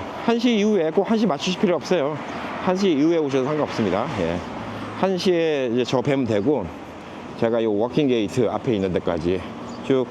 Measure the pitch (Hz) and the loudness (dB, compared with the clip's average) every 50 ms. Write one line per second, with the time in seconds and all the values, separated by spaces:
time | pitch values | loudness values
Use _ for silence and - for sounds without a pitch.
0 | - - - - - 233 233 240 247 247 226 202 202 220 208 180 156 160 - 202 | -8 -8 -10 -6 -2 0 0 2 2 2 4 4 4 4 4 2 2 2 2 2
1 | 180 - 226 208 226 180 135 - - 185 185 - - 175 170 139 - - 185 160 | 2 2 2 2 2 2 0 0 -2 -4 -2 0 2 2 2 0 0 0 2 2
2 | 135 151 151 127 - - - - - - - - - 185 185 190 202 185 151 131 | 2 0 -2 -4 -8 -10 -10 -8 -8 -8 -8 -4 -2 0 0 2 2 2 4 4
3 | 151 165 170 160 151 135 135 131 127 147 156 151 131 - - 120 110 92 87 104 | 4 4 4 2 2 0 0 0 0 0 0 -2 -2 -2 -2 0 0 2 2 0
4 | 131 156 120 101 82 82 87 - - - - - - - - - - - - - | 0 -2 -2 -2 -2 -2 -2 -4 -6 -8 -10 -10 -10 -10 -10 -10 -10 -10 -4 0
5 | 185 196 190 175 - 190 175 165 165 160 151 139 127 117 117 123 117 - 139 123 | 0 0 0 2 2 2 2 2 2 2 2 0 0 0 0 0 0 2 0 0
6 | 117 143 139 139 127 107 110 101 98 143 147 117 90 80 - - - - - - | 2 2 2 2 2 2 2 2 2 2 0 0 -2 -6 -10 -12 -14 -14 -16 -16
7 | - - - - - - - - 117 113 117 117 113 110 104 101 113 123 - 180 | -16 -16 -16 -14 -14 -10 -4 0 0 2 2 2 2 2 2 2 0 0 0 2
8 | 147 127 123 113 104 90 - 127 110 92 104 104 - 131 110 95 95 95 87 95 | 2 2 2 2 0 0 0 0 2 2 0 -2 0 0 0 2 0 0 0 0
9 | - 90 87 78 80 90 92 85 - - - - - - - - - 135 135 131 | 0 0 -2 0 0 0 0 0 -4 -8 -12 -12 -12 -12 -12 -6 -2 0 2 2
10 | 120 120 | 0 -2